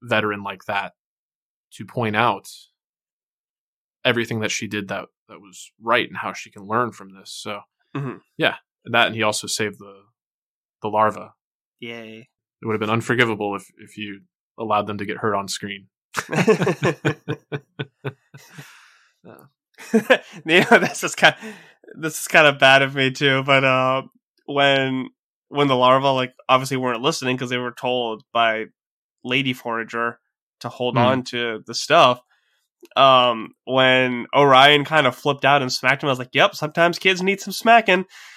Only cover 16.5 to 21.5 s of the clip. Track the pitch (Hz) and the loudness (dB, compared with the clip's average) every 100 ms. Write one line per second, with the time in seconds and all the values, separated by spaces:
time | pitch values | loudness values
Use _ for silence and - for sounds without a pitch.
16.5 | 170 190 165 170 147 151 151 - 151 - | 2 0 -2 -4 -2 -6 -6 -10 -12 -10
17.5 | 143 _ - 139 _ 135 - _ 143 - | -14 _ -14 -14 _ -14 -14 _ -20 -20
18.5 | - - - _ _ _ _ - - _ | -20 -20 -20 _ _ _ _ -20 -20 _
19.5 | _ _ _ - 226 202 240 - 175 160 | _ _ _ -2 -2 2 0 0 -14 2
20.5 | 175 - 196 185 - 160 - 160 - 220 | 4 6 4 4 -6 -8 4 4 2 -14